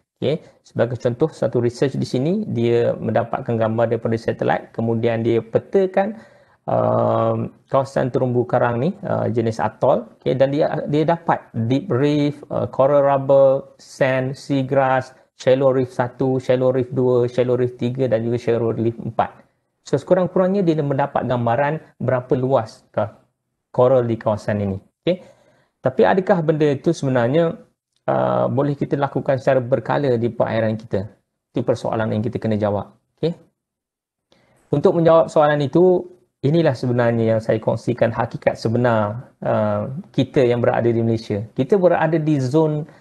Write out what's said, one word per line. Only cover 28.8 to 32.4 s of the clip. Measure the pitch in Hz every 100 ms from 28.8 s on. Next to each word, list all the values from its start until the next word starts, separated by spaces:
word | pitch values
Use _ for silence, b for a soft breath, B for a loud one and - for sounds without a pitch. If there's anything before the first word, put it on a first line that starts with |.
| - 143
lakukan | 143 143 117 135
secara | - 135
berkala | 120 123 - 135 143 120
di | 117
perairan | 113 120 110 110 107
kita? | - 101 107 - _ _ _
Itu | - 123
persoalan | 117 - 113 110
yang | 110
kita | 110
kena | 120